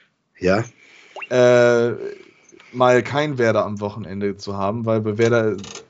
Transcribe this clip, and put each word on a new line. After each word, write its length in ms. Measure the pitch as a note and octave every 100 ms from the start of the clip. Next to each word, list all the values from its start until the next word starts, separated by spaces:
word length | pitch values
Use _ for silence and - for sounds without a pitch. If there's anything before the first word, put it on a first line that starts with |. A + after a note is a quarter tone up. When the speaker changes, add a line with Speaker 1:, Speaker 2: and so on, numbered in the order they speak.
| _ _ _ -
Speaker 1:
Ja. 240 | F2+ G2 B2 _ _ - _ - -
Speaker 2:
Äh, 640 | B2+ B2 B2 A#2+ A#2+ A#2+ A2 - - - _ _ - -
mal 320 | B2 B2 B2
kein 340 | A#2 C#3 D3+ C3
Werder 280 | A#2 G#2+ G2+
am 140 | G#2
Wochenende 560 | G2+ G#2+ F2+ G2 G2+ G2
zu 220 | - G2
haben, 280 | G2 A#2 A2+
weil 140 | A2
bei 180 | G#2+ G#2
Werder 360 | A#2 A#2 A2 G2 G2 -